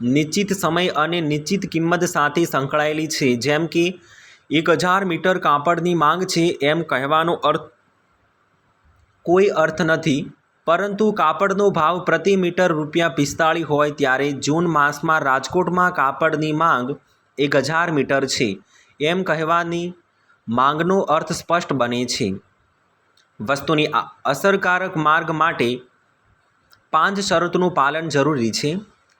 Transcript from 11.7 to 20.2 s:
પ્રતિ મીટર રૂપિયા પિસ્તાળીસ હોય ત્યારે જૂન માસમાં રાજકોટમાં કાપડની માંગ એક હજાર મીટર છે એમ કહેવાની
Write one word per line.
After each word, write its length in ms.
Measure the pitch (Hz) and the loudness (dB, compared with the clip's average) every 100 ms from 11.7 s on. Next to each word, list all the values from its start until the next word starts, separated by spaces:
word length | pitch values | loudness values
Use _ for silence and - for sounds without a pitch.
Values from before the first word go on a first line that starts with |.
| 170 156 175 | 2 0 0
પ્રતિ 360 | 147 160 180 196 | 0 0 2 2
મીટર 360 | 175 175 180 | 2 2 2
રૂપિયા 380 | 156 151 165 170 | 0 -2 0 0
પિસ્તાળીસ 560 | - 143 - 160 165 147 | 0 -2 0 0 0 0
હોય 260 | 147 147 | 0 0
ત્યારે 400 | 147 135 131 143 | 0 0 2 0
જૂન 340 | 139 139 156 175 | -2 -2 0 2
માસમાં 520 | 151 143 143 165 156 | 2 2 0 0 0
રાજકોટમાં 720 | 143 131 135 180 175 180 180 | 2 0 0 -2 0 2 0
કાપડની 600 | 175 135 139 160 156 156 | 2 -2 0 0 0 -2
માંગ 440 | 151 165 135 127 147 _ _ _ - | 0 2 0 -2 -8 _ _ _ -4
એક 180 | 143 143 | 0 0
હજાર 360 | 131 160 170 | 0 0 0
મીટર 340 | 151 123 139 135 | 0 0 0 0
છે 340 | - 120 95 - _ _ - | -2 -2 -4 -12 _ _ -4
એમ 220 | 151 180 | -2 0
કહેવાની 720 | 165 156 160 170 170 170 175 180 _ _ | -2 -2 0 -2 -2 -4 -6 -10 _ _